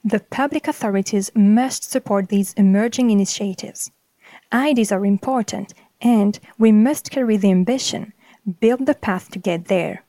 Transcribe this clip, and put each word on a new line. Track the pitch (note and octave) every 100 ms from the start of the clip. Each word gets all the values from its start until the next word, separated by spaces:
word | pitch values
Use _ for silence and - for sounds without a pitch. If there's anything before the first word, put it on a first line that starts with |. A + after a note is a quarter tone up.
The | G#3+ G#3
public | _ - C#4 D4+ -
authorities | - A3 G3 G3 G#3 G3 -
must | G3+ G#3+ C4 -
support | - C4 - G3+ F#3+
these | G3+ G3
emerging | - G3 G3 A#3 A#3 B3
initiatives. | G#3 G3 - G3+ F#3 - - - _ _ _ _ - _
Ideas | A#3 C#4+ C4 G#3+
are | F#3+ G3+
important, | G3+ - C4 G#3+ G#3 G3+ - _ _
and | A#3+ A#3 G3+ G#3 - -
we | A3
must | G#3+ A3+ D4+ -
carry | C#4+ B3 G#3+
the | G3
ambition, | F#3 F3+ C4 - - - _ _ _ G#3+ F3
build | A3+ B3 C4+
the | -
path | - F#3 -
to | G3
get | F3+ E3+ E3+
there. | F#3+ E3 -